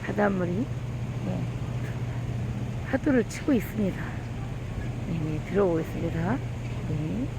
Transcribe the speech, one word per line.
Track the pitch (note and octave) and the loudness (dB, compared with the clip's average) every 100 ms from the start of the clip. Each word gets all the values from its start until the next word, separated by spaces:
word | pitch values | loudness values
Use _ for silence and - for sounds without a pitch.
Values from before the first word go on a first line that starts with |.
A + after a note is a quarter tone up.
바닷물이, | - G3+ G3+ G3 F3 F3+ B3+ - - - - - F#3+ | -2 2 4 4 2 2 0 -2 -4 -4 -2 -2 -2
네, | F#3 - - - - - - - - - - - - - - - | 0 -2 -2 -2 -2 -2 -2 -2 -2 -2 -2 -2 -2 -2 -2 0
파도를 | C4+ D4+ C4 G#3 | 2 6 4 4
치고 | - - | 0 2
있습니다. | B3 - G#3+ G3 - - - - - - - - - - - - | 4 2 0 0 0 -4 -4 -4 -4 -4 -4 -4 -4 -4 -4 -2
네, | E3 | 0
네, | D#3 D#3 - | 0 -2 2
들어오겠습니다. | F#3 F#3+ E3 D#3+ - E3 E3 F3 B3+ - - - - - | 4 4 4 0 -2 -2 0 2 0 -2 -4 -4 -4 -2
네. | D#3 D#3 G3 C#4 | 0 0 0 -2